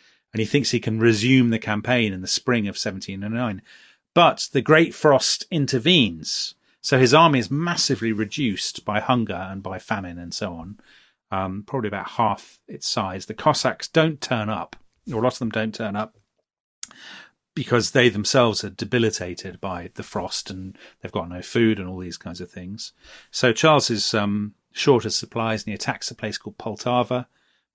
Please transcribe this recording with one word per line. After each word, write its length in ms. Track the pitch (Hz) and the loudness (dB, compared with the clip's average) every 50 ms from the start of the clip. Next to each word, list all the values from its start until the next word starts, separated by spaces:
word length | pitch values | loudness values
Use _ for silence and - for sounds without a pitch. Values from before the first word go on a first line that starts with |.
| _ _ _ _ _ _ | _ _ _ _ _ _
and 80 | - 110 | -4 -4
he 60 | 110 | -2
thinks 260 | 107 - 147 135 - | 2 2 2 2 2
he 80 | - 113 | -2 -2
can 180 | - 117 107 110 | -2 -2 0 2
resume 520 | 113 117 110 101 107 127 135 131 123 120 | 4 4 4 4 4 6 6 6 6 4
the 100 | 113 107 | 2 0
campaign 520 | - 110 107 104 101 120 127 123 113 104 | -2 -2 -4 -4 0 0 0 2 2 0
in 100 | 95 92 | -2 -4
the 40 | 92 - | -6 -4
spring 380 | - - - - 123 117 104 | -4 -4 0 0 0 0 0
of 100 | 101 92 | -2 -4
seventeen 460 | - - 110 95 92 - - 98 98 | -6 -6 -6 -6 -8 -10 -10 -10 -8
oh 60 | 101 107 | -8 -6
nine. 340 | 113 120 123 113 101 90 - _ - - - _ _ _ _ _ - | -4 -4 -4 -4 -4 -8 -12 _ -20 -20 -20 _ _ _ _ _ 4
But 340 | 170 175 151 - - - - | 6 6 6 4 2 -4 -2
the 100 | - 135 | -2 0
Great 320 | 113 - 156 156 165 - - | 4 6 6 6 6 4 0
Frost 520 | - - 151 139 127 - - - - - - | 2 4 6 6 6 4 0 -2 -4 -4 -4
intervenes, 1040 | 190 151 139 123 135 123 113 160 185 165 120 95 82 78 78 - - - - - - _ _ _ _ _ | -2 0 0 2 0 0 4 6 6 6 6 4 2 -4 -8 -8 -6 -6 -6 -8 -10 _ _ _ _ _
so 180 | - - 139 127 | -2 2 4 6
his 160 | 131 117 127 | 6 8 8
army 240 | 156 170 165 143 127 | 8 8 8 6 4
is 120 | 110 95 | 0 0
massively 600 | 135 147 170 175 170 - - - 139 101 110 113 | -2 -2 -2 -2 -2 -2 0 -2 -2 -2 0 -2
reduced 720 | 110 104 110 101 - - 143 113 95 - - - - - - | -2 -2 -2 -4 -2 -2 -2 -2 -2 -2 -6 -8 -8 -8 -4
by 140 | - 101 104 | -2 0 0
hunger 360 | - - 127 123 110 98 92 87 95 95 | 2 2 2 2 2 -2 -4 -8 -8 -8
and 120 | 98 98 | -10 -10
by 160 | 98 95 95 92 | -10 -10 -10 -8
famine 400 | - - 113 101 95 87 87 87 | -4 -4 -4 -4 -4 -8 -10 -12
and 160 | 87 87 82 | -12 -10 -8
so 200 | - 107 95 87 | -6 -6 -6 -8
on, 260 | 82 80 95 104 _ _ _ _ _ _ _ _ _ _ - | -10 -12 -14 -16 _ _ _ _ _ _ _ _ _ _ -6
um, 320 | 107 95 95 95 95 101 104 | -4 -4 -4 -4 -6 -8 -10
probably 220 | - - 135 110 | -8 -6 -4 -4
about 240 | 104 101 98 - - | -4 -6 -6 -8 -8
half 480 | - - 120 107 101 - - - - _ _ | -2 0 2 2 0 -2 -6 -20 -20 _ _
its 220 | - 180 - - - | -16 -14 -10 -6 -4
size. 380 | - 120 101 95 90 98 - | -2 -2 -2 -4 -6 -8 -10
The 80 | - 107 | -12 -8
Cossacks 520 | - - 151 143 - - 131 - - - | -2 0 0 2 2 0 -2 -2 -4 -8
don't 340 | - - 165 160 165 156 139 | -2 2 2 2 2 0 -4
turn 300 | - - 131 113 107 104 | -4 -4 -2 -2 -2 -2
up, 240 | 110 87 82 - - - _ _ _ _ - - | -4 -6 -6 -10 -12 -20 _ _ _ _ -10 -6
or 80 | 127 110 | -4 0
a 20 | |
lot 120 | 113 127 - | 0 0 0
of 40 | - | 0
them 120 | 127 110 | -6 -4
don't 220 | - 113 110 110 | -2 -2 -4 -4
turn 220 | 104 - 113 104 98 | -4 -6 -6 -6 -4
up, 220 | 104 107 110 _ _ _ _ _ _ _ _ _ _ _ _ _ - - - - - - - - - - - _ _ _ _ - | -6 -6 -8 _ _ _ _ _ _ _ _ _ _ _ _ _ -20 -20 -20 -20 -20 -20 -20 -20 -20 -20 -20 _ _ _ _ -8
because 360 | 156 127 - 123 117 107 - | -8 -2 2 2 2 2 4
they 180 | - 139 123 123 | 4 6 6 6
themselves 560 | 98 104 101 - - 135 120 117 104 - - | 4 2 -2 2 4 4 4 4 2 -2 -4
are 60 | 98 | -8
debilitated 880 | 90 - 107 98 - 123 113 110 - - 90 90 87 - - 95 90 87 | -8 -8 -6 -2 0 2 2 2 0 -2 -8 -8 -10 -10 -12 -14 -12 -10
by 300 | - 98 90 87 87 87 - | -8 -8 -8 -8 -10 -12 -14
the 80 | - | -14
frost 480 | - - - - 85 90 - - - - | -14 -8 -6 -6 -6 -6 -6 -8 -8 -10
and 260 | 98 92 92 95 - - - - _ _ | -12 -12 -12 -14 -16 -18 -20 -20 _ _
they've 120 | - - | -12 -6
got 160 | - 104 82 85 | -6 -6 -6 -6
no 140 | 87 90 | -10 -12
food 360 | 90 - - 123 117 113 110 98 | -10 -2 2 4 4 4 4 2
and 100 | 92 90 | -2 -10
all 100 | 92 92 | -10 -10
these 180 | 90 87 85 | -10 -12 -12
kinds 240 | - - 87 85 90 | -12 -12 -14 -12 -12
of 100 | 90 - | -14 -14
things. 420 | - 95 90 92 101 113 - - _ _ _ - - - - _ | -14 -14 -12 -12 -12 -12 -12 -14 _ _ _ -20 -20 -20 -18 _
So 220 | - - - 127 | -4 0 2 2
Charles 380 | 113 - - 160 151 139 - - | 2 4 4 6 6 6 4 2
is, 240 | 117 101 - - - | -2 -2 -2 0 0
um, 400 | 110 104 101 101 104 104 104 - _ _ _ | 0 0 0 -2 -2 -4 -6 -8 _ _ _
short 320 | - - - 143 135 113 110 | -8 -2 4 4 4 4 4
of 80 | 107 | -2
supplies, 500 | - - - - - 120 113 113 110 104 | -6 -6 -6 -6 -6 -4 -2 -2 -2 -4
and 60 | - 110 | -4 -6
he 60 | 101 | -8
attacks 360 | 92 - - 120 - - - | -6 -4 -6 -6 -6 -8 -12
a 40 | 117 | -10
place 240 | - - 107 104 - | -8 -8 -8 -8 -8
called 180 | - 104 - | -12 -14 -14
Poltava, 720 | - - 113 101 - - 123 123 123 123 - 127 123 120 _ _ _ _ _ _ _ _ _ _ | -10 -10 -10 -8 -4 -2 0 2 2 2 0 -2 -4 -6 _ _ _ _ _ _ _ _ _ _